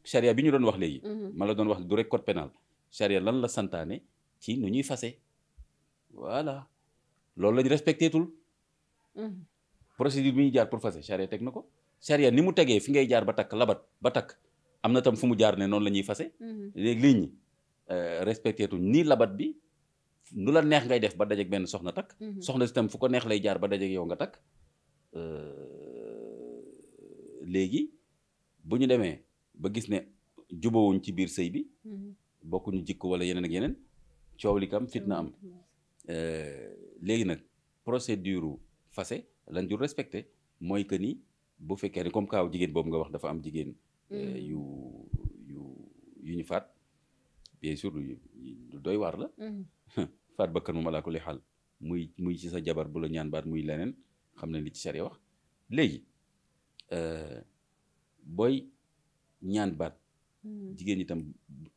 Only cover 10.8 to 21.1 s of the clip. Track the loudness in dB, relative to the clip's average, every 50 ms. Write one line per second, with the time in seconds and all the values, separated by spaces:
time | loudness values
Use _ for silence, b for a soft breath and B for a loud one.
10.8 | -2 -4 -4 -4 -6 -4 -2 -2 -2 -4 -4 -6 -6 -6 -8 -10 -14 -14 _ _
11.8 | _ _ _ _ 0 2 4 6 6 8 8 8 6 6 6 6 6 6 6 4
12.8 | 4 4 4 4 6 6 4 4 4 2 0 0 -2 0 2 2 4 4 4 0
13.8 | -4 _ _ _ -2 0 0 0 -2 -4 -12 _ _ _ _ _ _ _ _ _
14.8 | 2 4 4 6 6 6 4 6 4 4 6 8 6 6 6 4 2 2 2 2
15.8 | 2 2 2 0 0 -2 -4 -4 -6 -8 -10 _ -12 -12 -10 -10 -10 -10 -6 -2
16.8 | 0 0 2 6 8 8 8 8 4 0 -6 -14 _ _ _ _ _ _ _ _
17.8 | _ -6 -4 -4 -2 -2 -2 -2 0 0 -2 0 -2 -2 0 0 -2 -2 0 0
18.8 | 2 6 6 6 6 6 6 6 6 2 2 -2 -4 -4 -6 -8 _ _ _ _
19.8 | _ _ _ _ _ _ _ _ _ -12 -8 -2 0 4 6 6 6 6 4 4
20.8 | 4 4 2 2 2 0